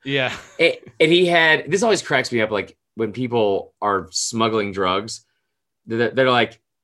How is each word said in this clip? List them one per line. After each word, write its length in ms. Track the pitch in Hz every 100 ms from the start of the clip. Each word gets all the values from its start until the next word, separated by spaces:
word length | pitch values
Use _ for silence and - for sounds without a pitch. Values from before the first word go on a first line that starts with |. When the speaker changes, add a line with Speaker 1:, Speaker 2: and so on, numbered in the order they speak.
Speaker 1:
Yeah. 320 | 135 139 127 - - -
Speaker 2:
And, 160 | 165 - - -
and 100 | 156
he 160 | 175 180
had, 440 | 170 160 151 -
this 120 | 185
always 200 | 226 196
cracks 280 | - 139 123
me 120 | 120
up, 80 | 107
like, 260 | 104 95 - _ -
when 160 | 110
people 600 | 101 127 120 104 98 - _
are 280 | 104 98 80
smuggling 600 | - - 113 113 110 101
drugs, 520 | 95 92 95 113 - _ _ _ _ _ _ -
they're, 240 | 113 120
they're 200 | 117 131
like, 300 | 123 113 - _ _